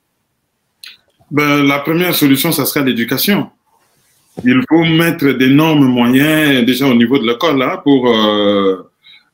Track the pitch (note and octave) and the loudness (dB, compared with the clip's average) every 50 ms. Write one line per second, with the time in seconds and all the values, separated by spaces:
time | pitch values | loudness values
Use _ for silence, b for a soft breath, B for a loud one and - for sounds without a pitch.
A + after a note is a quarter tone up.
0 | _ _ _ _ _ _ _ _ _ _ _ _ _ _ _ _ B B B B | _ _ _ _ _ _ _ _ _ _ _ _ _ _ _ _ B B B B
1 | B B _ _ _ - - C#3+ D3 D3 C#3+ C#3+ C#3+ C#3 C#3 C#3 - D#3 D#3+ E3+ | B B _ _ _ -6 -4 -2 0 0 0 2 2 0 0 -2 -2 -4 -2 -2
2 | F3+ F3+ D3+ - D3+ C#3 C3+ C3+ - E3+ D3+ C#3 C3 A#2+ - D3+ C#3 C3 A#2 A2 | -2 -2 -2 0 2 2 2 2 0 -2 -2 -2 -4 -4 -4 -2 -2 -2 -2 -4
3 | A#2 - C#3 B2+ - G3+ G3+ E3 B2+ - _ _ _ _ _ _ _ _ _ _ | -4 -4 -4 -4 -2 0 -2 -2 -2 -6 _ _ _ _ _ _ _ _ _ _
4 | _ _ _ _ _ _ - - - B2+ B2 C3 C3 - D3+ E3 E3 E3 D#3+ D#3+ | _ _ _ _ _ _ -12 -4 -2 0 0 0 0 0 0 0 2 2 0 0
5 | E3 E3 - - C#3 C#3 B2 A#2+ C3 C3 C#3 D3 D#3 D#3+ D#3 D3+ C#3 B2+ B2 B2 | 0 -2 -2 0 0 0 0 2 2 2 4 4 4 2 2 2 2 2 2 0
6 | A#2+ A#2+ B2+ C3 C#3+ D#3 D#3 D#3 D#3 D3 C#3 B2+ A#2 B2 B2+ B2+ C#3 C#3 B2 A#2+ | 0 2 2 2 2 0 0 0 0 0 0 0 0 0 0 0 0 0 2 2
7 | A#2 A2 C3+ C3+ A2+ A2+ A#2+ - E3+ E3 C#3+ C3+ B2+ C#3+ F#3 F#3 - C#3+ C#3 C3 | 2 2 0 0 0 -2 -2 -2 -2 -2 0 0 -2 -4 -4 -4 0 2 2 2
8 | B2 B2 A2+ A2 G#2+ G#2+ G#2 G#2 G#2 G2+ G#2 G2+ G2 F#2+ F#2+ F2+ - _ _ b | 2 2 0 2 2 0 0 0 0 0 0 0 0 -2 -2 -4 -8 _ _ b
9 | b b b b b b | b b b b b b